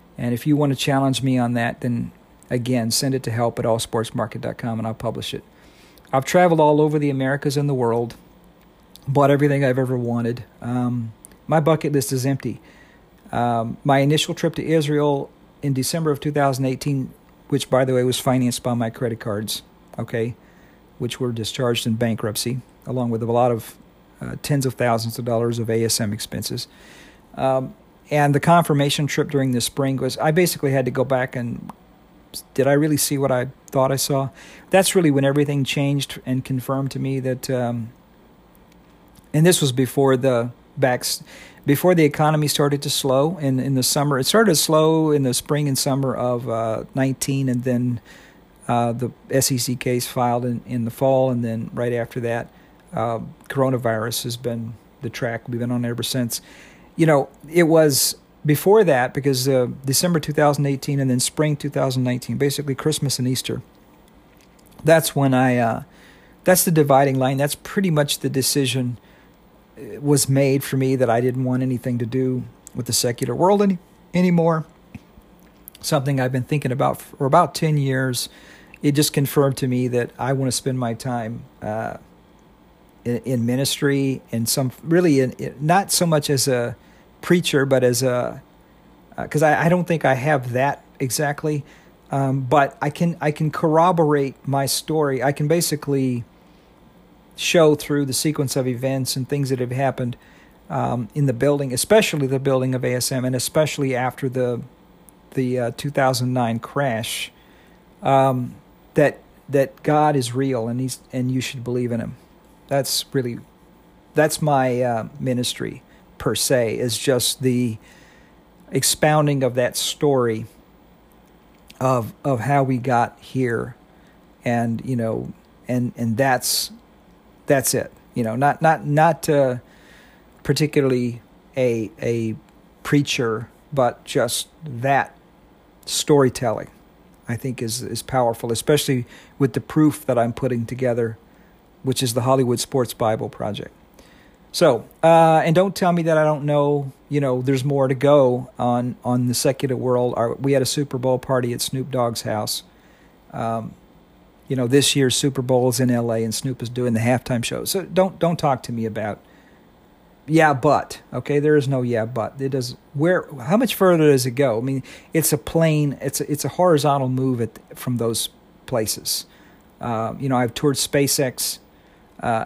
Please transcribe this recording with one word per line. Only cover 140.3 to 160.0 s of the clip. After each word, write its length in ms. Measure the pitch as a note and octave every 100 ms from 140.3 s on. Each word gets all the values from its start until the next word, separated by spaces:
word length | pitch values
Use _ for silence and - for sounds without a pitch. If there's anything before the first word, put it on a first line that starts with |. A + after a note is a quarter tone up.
putting 340 | - C3 A#2+ A2+
together, 520 | B2 B2+ A#2+ A#2 A2+ - - - _ _ _
which 180 | C3+ B2+
is 120 | C3
the 80 | A#2+
Hollywood 400 | A#2+ C3+ B2 A#2+
Sports 320 | - C#3 A#2+
Bible 340 | - A#2 A2 A2
Project. 440 | - G#2+ G#2 - - _ - - - - _ -
So, 320 | - D#3+ A#2 - -
uh, 400 | D#3+ E3 E3 D#3+
and 120 | D3+ E3
don't 200 | G3 -
tell 160 | F#3
me 120 | F3
that 120 | E3 D#3
I 80 |
don't 220 | D3+ D3+ D3
know, 460 | D3 C#3+ D3 C3+ - -
you 100 | C#3+
know, 220 | C#3 B2+
there's 220 | B2+ C3+
more 240 | C#3 C#3 C3+
to 80 | C3
go 560 | C#3 D3 C3 B2 C3 -
on, 360 | B2 B2 B2 G#2+
on 240 | A#2+ B2 B2
the 60 |
secular 420 | A#2+ D3 B2+ C3 A#2+
world. 380 | B2 B2 B2 -
Our, 200 | A#2 -
we 160 | C#3
had 100 | C#3
a 40 | B2+
Super 320 | - C#3 C3
Bowl 180 | C3 B2+
party 360 | - C3 A#2+
at 60 | A#2+
Snoop 300 | - C3 C3
Dogg's 320 | C3 A#2+ A2+
house. 400 | B2 G#2+ A2 - - _ _ _ - _ -
Um, 420 | - A2+ A2+ A2 - - - _ _ _ _ -
you 80 | C3
know, 120 | A#2+
this 280 | C#3+ C3+ C#3+
year's 200 | C3 -
Super 260 | D3 C3+
Bowl 280 | B2+ B2+ B2+
is 100 | A#2+
in 100 | B2+
L 240 | A#2+ A#2
A, 100 | A2+
and 120 | A2+ G#2+
Snoop 260 | C3+ B2
is 80 | A#2
doing 240 | A#2+ B2
the 60 | A2+
halftime 440 | A#2+ B2 - A#2+
show. 220 | - - -
So 160 | G3
don't, 360 | E3+ F3 F#3+ -
don't 180 | E3+ E3+
talk 240 | D3+ C3
to 80 | -
me 140 | A#2+ A2
about, 340 | G#2+ G#2+ - - - - - _ _ _ _